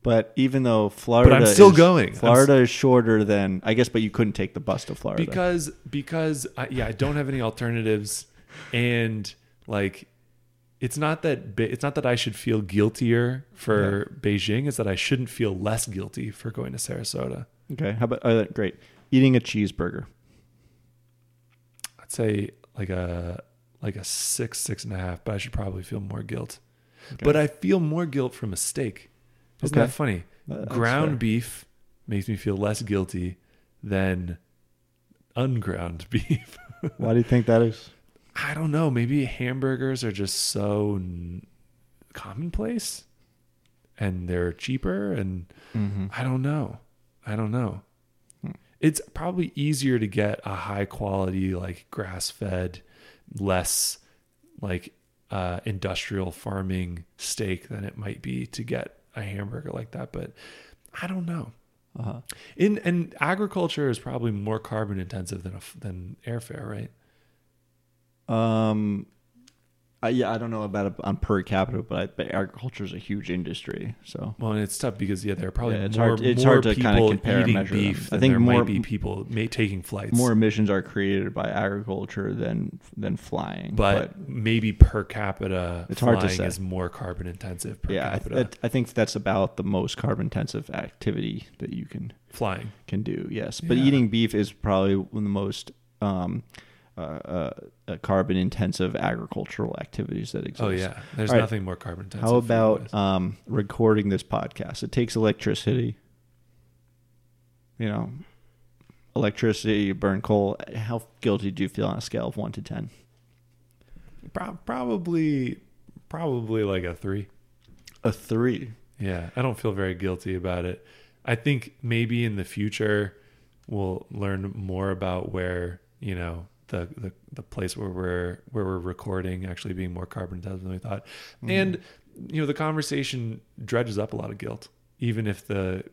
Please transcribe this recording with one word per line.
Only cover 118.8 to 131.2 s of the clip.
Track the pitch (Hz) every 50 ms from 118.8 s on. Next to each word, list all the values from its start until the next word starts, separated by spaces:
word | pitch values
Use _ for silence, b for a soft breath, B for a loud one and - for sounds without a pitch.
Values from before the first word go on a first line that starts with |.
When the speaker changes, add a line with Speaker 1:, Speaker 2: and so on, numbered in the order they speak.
| - _ _ _
Speaker 2:
Yeah, | - 98 92 87 85 85 -
I | - 123
don't | 131 113 -
feel | - 113 101
very | 95 98 95 92
guilty | 85 95 95 92 87 - 95 92
about | 92 87 92 90 90 87
it. | 90 90 - b b b b b b b b b
I | - 117
think | 113 - 147 143 127 - - _ _ -
maybe | 120 117 117 120 113 120 117 120
in | 117 107
the | 98 90
future | - - - 104 101 - - 110 104 104 104 104 98 - b b b b b b b b _ _ -
we'll | - 101 98 92 92 - - _
learn | - - 101 98 98 95 95 98 98
more | 110 98 95 92 92 95 98
about | 95 92 98 92 90 90 - - -
where, | 95 90 90 90 90 87 87 90 90 _ _ _ _
you | - 107 95
know, | 90 87 85 85 85 85 95 _ _ _ _
the, | - 92 87 87 -
the, | - 117 95 - _ _ - -
the | - -
place | _ - - 95 92 -
where | - 107 98
we're, | 92 92 92 90 90 87 87 90 90 - - - -
where | 113 101
we're | 92 95 90
recording | 85 90 87 - - 107 95 92 90 92 92 92 92
actually | 92 92 - - 101 92
being | 90 92 90 87
more | 90 90
carbon | - - 113 95 90 92 90
intensive | 87 95 95 92 92
than | 92
we | 92 92
thought. | - 117 101 104 - B B B